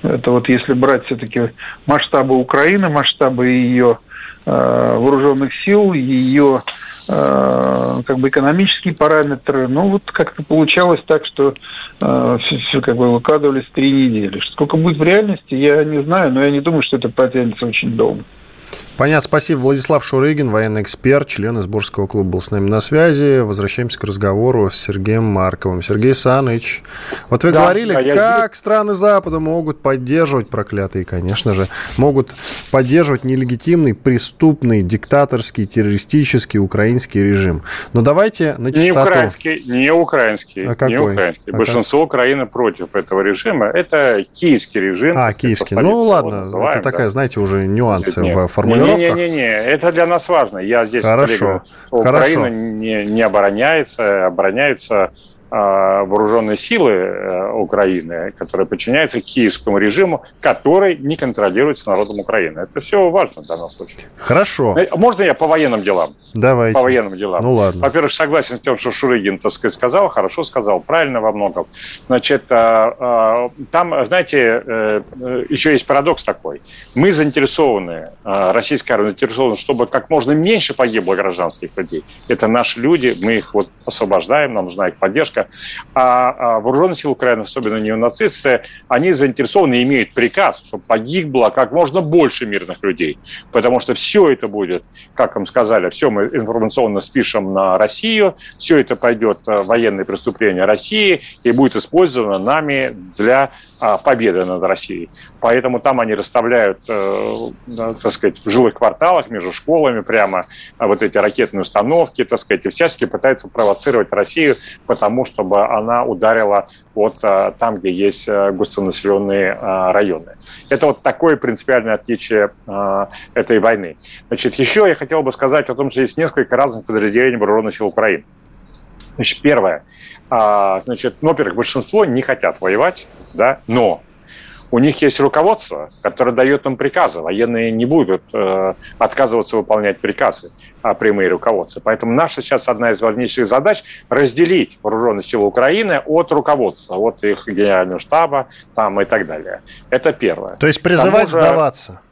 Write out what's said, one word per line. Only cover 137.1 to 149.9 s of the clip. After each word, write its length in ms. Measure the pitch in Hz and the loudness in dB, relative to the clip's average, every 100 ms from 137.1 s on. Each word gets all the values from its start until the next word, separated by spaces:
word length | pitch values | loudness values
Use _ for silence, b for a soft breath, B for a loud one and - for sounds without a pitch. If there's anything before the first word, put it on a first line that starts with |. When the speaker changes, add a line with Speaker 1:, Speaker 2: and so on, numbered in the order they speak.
| 87 | -2
Speaker 3:
Военные 500 | 78 98 117 117 113 | -6 -2 0 0 -2
не 140 | 113 120 | -2 2
будут, 360 | 160 104 92 _ | 2 2 -2 _
э, 400 | 110 98 95 95 92 B - | -4 -2 0 -2 -4 B -2
отказываться 580 | 113 - 131 117 101 113 | -2 2 0 0 0 -4
выполнять 420 | 98 107 101 92 | 0 0 0 -2
приказы, 500 | 107 101 123 - - - B - | -6 -2 -2 -2 -16 -20 B -6
а, 120 | 113 | -4
прямые 340 | 98 110 101 90 | 0 0 2 0
руководства. 520 | 90 - 104 85 - | 0 0 -2 -4 -6
Поэтому 300 | 107 110 117 | -4 -2 0
наша 280 | 123 160 - | 0 0 -4
сейчас 280 | - 135 - | -4 -2 -2
одна 220 | 110 117 | -2 -2
из 100 | 101 | 0
важнейших 460 | 113 110 120 - 107 | -2 -2 -4 -2 0
задач — 360 | 127 170 208 B B _ | 2 2 -2 B B _
разделить 680 | 143 139 117 170 180 98 - | 0 0 2 2 2 0 -6
вооружённые 420 | 107 110 120 104 | -4 -2 0 -2
силы 220 | - 117 101 | -4 0 0
Украины 560 | 123 131 196 214 147 - | 2 2 2 0 -2 0
от 260 | 156 170 | 0 2
руководства, 640 | 151 143 147 104 - - 90 | 0 2 0 0 -4 -10 -2
от 280 | 113 113 | -2 -2
их 240 | 104 98 - | -4 -4 -4
генерального 520 | 98 101 95 92 90 | -2 2 2 0 -6
штаба 480 | - 156 165 139 127 B - - | -2 0 0 -2 -6 B -10 -4
там, 240 | 107 98 | -2 0
и 40 | 98 | 0
так 220 | 113 80 | -2 -2
далее. 320 | 78 90 - - B | -8 -12 -14 -16 B
Это 240 | - | -4